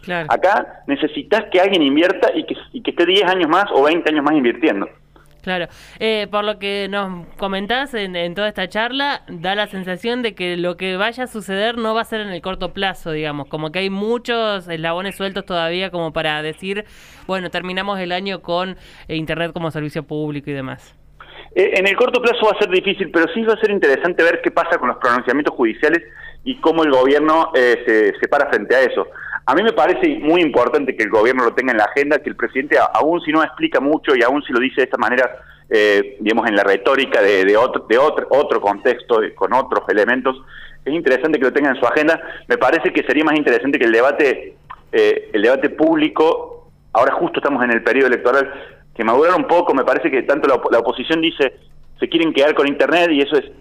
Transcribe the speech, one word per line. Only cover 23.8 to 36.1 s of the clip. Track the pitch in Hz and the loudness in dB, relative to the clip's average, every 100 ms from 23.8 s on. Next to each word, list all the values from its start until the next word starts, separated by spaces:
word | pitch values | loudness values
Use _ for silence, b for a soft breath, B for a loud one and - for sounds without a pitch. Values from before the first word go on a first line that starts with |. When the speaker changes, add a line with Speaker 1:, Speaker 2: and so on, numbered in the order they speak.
| 147 135 170 - | 2 2 0 2
Speaker 2:
ver | 165 175 | 2 2
qué | - | 0
pasa | 170 165 170 | -2 0 0
con | 123 | -2
los | - | -2
pronunciamientos | 127 123 123 135 151 - | 0 0 0 0 0 0
judiciales | 113 104 151 165 - B B B | -2 0 0 0 -2 B B B
y | 131 127 | -10 -2
cómo | 160 160 | 0 2
el | 156 | 4
gobierno, | 131 135 147 156 160 160 131 | 4 4 4 4 2 2 2
eh, | 123 117 - | 2 2 2
se, | 110 104 - | 4 2 0
se | 117 | 0
para | 143 120 | 0 2
frente | 110 101 123 | 0 2 2
a | |
eso. | 123 - - B B B B | 2 0 -6 B B B B
A | 147 | 0
mí | |
me | 220 | 2
parece | 160 160 180 165 139 | 2 2 2 0 0
muy | 147 175 | 2 2
importante | 156 123 120 151 135 - | 2 2 2 0 -2 -2
que | |
el | 107 | 0
gobierno | 107 117 131 117 | 2 4 2 0
lo | |
tenga | 127 127 | 0 0
en | 110 | 0
la | 104 | 0
agenda, | 143 143 147 | 0 0 0
que | 123 | -2
el | 104 | -6
presidente, | 113 131 147 147 | -6 -4 0 2
a-, | 110 | 2
aún | 107 143 170 | 2 0 0
si | 143 | 0
no | 156 | 0
explica | 151 - 160 135 | -2 -2 -2 0
mucho | 139 151 - | 0 0 2
y | 131 | 2
aún | 117 147 | 2 0
si | 143 | -2
lo | 123 | -2
dice | 127 - | 0 -2
de | |
esta | 127 123 | -4 -2
manera, | 113 123 123 - B B B | 0 0 0 -2 B B B
eh, | 110 104 101 101 | 2 4 4 0